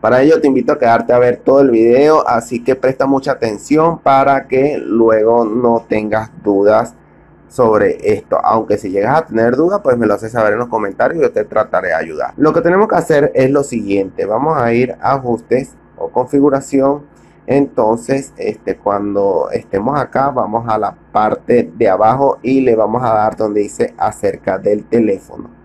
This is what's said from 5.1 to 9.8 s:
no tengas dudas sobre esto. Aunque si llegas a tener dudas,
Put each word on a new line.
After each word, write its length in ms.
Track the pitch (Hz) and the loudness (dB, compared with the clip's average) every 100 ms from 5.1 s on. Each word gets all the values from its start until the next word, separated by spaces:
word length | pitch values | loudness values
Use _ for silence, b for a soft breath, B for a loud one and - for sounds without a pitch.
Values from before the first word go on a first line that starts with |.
| 110 110 117 113 | 4 4 2 2
no 380 | 113 120 117 - | 0 0 0 -2
tengas 400 | 107 107 107 110 - | -4 -2 -4 -6 -8
dudas 500 | - 98 101 110 117 - b b b b - | -2 2 4 2 0 -10 b b b b -16
sobre 680 | - 117 107 98 - 98 | 0 2 4 2 0 -2
esto. 240 | 104 - - | -2 -2 -2
Aunque 340 | - 110 110 104 | 0 0 -2 -4
si 140 | 101 | -2
llegas 260 | 98 107 151 | -2 0 0
a 80 | 160 | -2
tener 300 | 110 117 127 | 0 0 0
dudas, 260 | 165 202 | 0 0